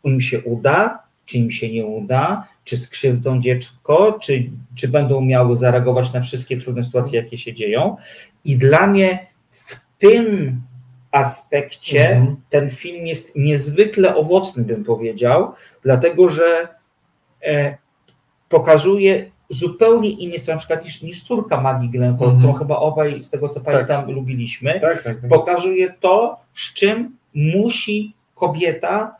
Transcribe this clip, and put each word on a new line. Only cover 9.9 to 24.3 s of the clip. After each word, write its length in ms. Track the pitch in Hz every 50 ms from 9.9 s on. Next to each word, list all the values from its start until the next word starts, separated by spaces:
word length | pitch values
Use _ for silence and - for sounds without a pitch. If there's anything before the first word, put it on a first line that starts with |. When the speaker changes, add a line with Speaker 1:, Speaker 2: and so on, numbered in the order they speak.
| _ _
Speaker 1:
tym 600 | - 202 226 233 233 220 208 190 156 135 127 123 - - - - - _ - _ _ _
aspekcie 1000 | - 139 131 127 - - - _ - 143 143 - - - - - - 143 131 117
Speaker 2:
Mhm. 260 | 120 123 127 131 147 - - _
Speaker 1:
ten 200 | - 147 143 135
film 360 | 127 - - 175 175 170 170
jest 300 | 165 160 - - - -
niezwykle 800 | 147 139 151 151 143 135 147 147 165 214 214 - - 190 175 -
owocny, 480 | 160 151 160 180 190 190 - - 123 113
bym 200 | 110 113 107 104
powiedział, 680 | 113 113 110 117 117 110 101 123 120 131 165 196 - - _ - - _ _ _
dlatego 480 | 131 131 123 127 170 170 165 185 175
że, 380 | 151 151 165 170 170 165 170 170 - _ _ _ _ _ _ _ _ _ _ _ _ _ -
e, 300 | 151 151 147 143 143 139 - _ _ _ _ _ _ _ _ _ _ _ _ _ _
pokazuje 840 | - 160 - 160 156 156 - 185 196 202 196 190 190 190 - - _ _ _ _
zupełnie 640 | - 127 175 175 - - 220 226 226 233 208 208
inny 280 | - - 180 175 170 160
stron, 160 | 127 - 160
na 40 | 156
przykład 260 | - - 165 160 -
niż, 180 | 160 151 - 147
niż 200 | 160 - - -
córka 380 | - 247 220 208 - 160 135
Magii 300 | 127 135 131 127 123 120
Gyllenhaal, 340 | 120 123 123 123 123 - 127 123
Speaker 2:
Mhm. 100 | 127 127
Speaker 1:
którą 140 | 127 131 139
chyba 220 | - 156 143 147
obaj, 460 | - 151 156 151 151 151 147 143 147 -
z 80 | -
tego 180 | - 143 147 143
co 120 | - 143
Speaker 2:
Tak. 120 | 123 151 143
Speaker 1:
pamiętam, 380 | 135 123 131 147 143 139 135
lubiliśmy. 680 | 127 135 131 127